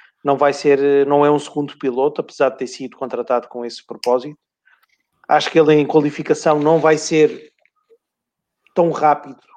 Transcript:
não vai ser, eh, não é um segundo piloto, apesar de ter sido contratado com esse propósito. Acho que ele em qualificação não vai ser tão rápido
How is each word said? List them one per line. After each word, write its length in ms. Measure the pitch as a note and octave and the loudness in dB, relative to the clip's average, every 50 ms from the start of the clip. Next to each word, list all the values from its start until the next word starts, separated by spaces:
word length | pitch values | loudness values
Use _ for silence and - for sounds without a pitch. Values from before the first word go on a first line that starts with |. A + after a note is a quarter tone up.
| _ _ _ _ - | _ _ _ _ -2
não 120 | C#3+ C#3 | -2 0
vai 180 | C#3 D3 C#3+ C#3 | 2 2 0 0
ser, 260 | C#3+ - D3+ C#3+ C#3 | 0 2 2 2 2
eh, 260 | C#3 C#3+ C#3+ C#3 C#3 | 2 2 2 2 2
não 180 | C#3 C#3+ C#3+ D3 | 2 2 2 4
é 60 | D3 | 4
um 100 | D3 D3 | 2 0
segundo 380 | C#3+ - - D3 D3 C#3+ - - | -2 -6 -8 -8 -8 -8 -8 -8
piloto, 420 | - C3+ A#2+ B2 C3 D3+ D3 - | -6 -4 -2 -2 -2 -2 -2 -4
apesar 300 | D3 - - - C#3+ C3 | -10 -8 -4 -2 -2 -2
de 80 | C3 - | -2 -4
ter 100 | C3 A#2+ | -10 -12
sido 300 | - - C3 B2 - - | -10 -12 -14 -14 -12 -12
contratado 500 | C#3 B2 - A#2 A#2 - B2+ A#2+ A2+ - | -12 -8 -8 -6 -4 -2 -4 -4 -4 -6
com 160 | - B2 A#2+ | -12 -12 -12
esse 220 | A#2+ A#2 - - | -12 -14 -16 -18
propósito. 520 | - A2+ G#2+ - B2 B2 B2+ A#2+ D3+ D3+ _ _ _ _ _ _ _ _ _ _ _ _ _ _ _ _ _ _ - | -18 -16 -8 -4 -2 -2 -2 -2 -6 -16 _ _ _ _ _ _ _ _ _ _ _ _ _ _ _ _ _ _ 0
Acho 240 | C#3+ D3+ - - | 0 0 0 0
que 80 | - E3+ | 2 2
ele 160 | D#3 D3 D#3 | 4 4 4
em 100 | D3+ C#3+ | 4 2
qualificação 760 | C3+ - D#3+ D3 D3+ D3 - D3+ - D#3 D3+ - E3 D3+ D3+ | 2 2 0 0 0 -2 -4 -4 -4 -2 -2 0 0 0 2
não 200 | D3 D3+ E3 E3 | 2 2 2 2
vai 180 | D3 D#3+ D#3 D3+ | 2 2 2 0
ser 540 | - - E3+ D#3 D#3 C3 - - - - _ _ _ _ _ _ _ _ _ _ _ _ _ _ _ _ _ _ _ _ _ _ _ _ - | 0 -2 0 2 2 2 0 -4 -18 -20 _ _ _ _ _ _ _ _ _ _ _ _ _ _ _ _ _ _ _ _ _ _ _ _ -2
tão 160 | - F3 E3 | 0 0 0
rápido 480 | D3+ - D#3 D3+ D3 D3 - C#3 C3+ - _ _ _ | 0 0 2 0 0 0 -2 -12 -20 -20 _ _ _